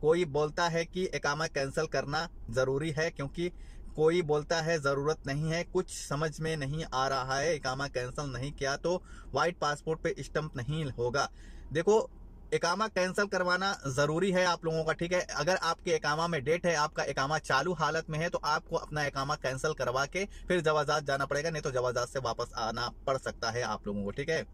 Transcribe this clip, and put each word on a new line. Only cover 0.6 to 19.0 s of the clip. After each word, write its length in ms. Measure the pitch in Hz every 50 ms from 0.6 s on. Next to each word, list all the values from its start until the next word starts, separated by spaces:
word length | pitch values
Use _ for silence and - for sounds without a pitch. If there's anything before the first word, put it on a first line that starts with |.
| 175 170
है 180 | 160 165 165
कि 200 | 165 - 180 185
इकामा 420 | 185 - 143 - 151 143 151 160 160
कैंसिल 380 | - 147 135 139 135 - 156
करना 440 | 156 - 139 131 135 143 160 170 170 - - - -
ज़रूरी 420 | 113 127 131 131 135 139 151 165
है, 200 | 151 147 160 170
क्योंकि 400 | 170 - 139 139 - - 170 180 - - - - - - - - -
कोई 260 | - 156 156 170 180
बोलता 400 | 180 143 151 151 147 - 170 165
है 180 | 156 160 170 160
ज़रूरत 380 | 139 139 139 139 143 151 156 - - -
नहीं 240 | 139 143 156 160
है, 120 | 160 170 175
कुछ 440 | - - 180 185 - - - - -
समझ 320 | 147 139 160 160 147 -
में 180 | 156 160 160 156
नहीं 280 | 139 135 143 160 160 - -
आ 140 | 127 131 135
रहा 300 | 135 131 127 127 131 139
है। 180 | 143 165 175
इकामा 320 | 147 - 131 127 135 139 139
कैंसिल 380 | - 127 123 123 123 - 147
नहीं 260 | 143 127 127 127 143
किया 260 | 139 - 139 135 143 143
तो 260 | - 165 175 180 - - - - - -
व्हाइट 260 | - 131 151 170 175 -
पासपोर्ट 420 | - 147 147 143 - - 160 156
पे 160 | - 170 - -
स्टंप 380 | 139 - - 156 156 156 - 143
नहीं 340 | 120 117 151 160 160 139
होगा। 380 | 117 - 123 123 117 143 131 - - - - - - - - - -
देखो 360 | 151 165 - 208 226 - - - - - - - - - - -
इकामा 340 | 156 - 170 175 196 214 190
कैंसिल 380 | - - 180 185 175 - 202
करवाना 540 | 202 - 185 180 180 180 180 190 196 196 - - 139
ज़रूरी 440 | 131 131 147 147 156 165 185 202
है 140 | 180 185 185
आप 200 | 175 170 160 -
लोगों 180 | 165 160 160 156
का, 100 | 160 156
ठीक 200 | - 175 170 180
है। 80 | 180
अगर 340 | - - - - 151 160 185
आपके 360 | 180 - 185 214 - - 185
इकामा 360 | 170 156 156 151 147 156 165 170
में 160 | 170 156 123
डेट 220 | 139 160 175 -
है, 100 | 175 165
आपका 280 | 151 147 156 - - 156
इकामा 360 | - 139 143 135 139 156 156
चालू 340 | - - 175 135 143 175 185
हालत 360 | 151 160 147 156 160 160 -
में 100 | 156 151
है 100 | 165 175
तो 80 | 170 170
आपको 380 | - 151 147 160 - - 165
अपना 300 | 160 - - 151 151